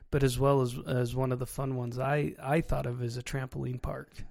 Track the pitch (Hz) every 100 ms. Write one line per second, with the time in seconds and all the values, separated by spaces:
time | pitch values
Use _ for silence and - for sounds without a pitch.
0 | - 143 139 123 139 139 127 123 147 127
1 | 120 127 131 127 127 - 135 131 120 120
2 | 131 147 143 - 135 156 143 135 127 123
3 | 120 123 - 139 131 139 131 127 - 135
4 | 135 - -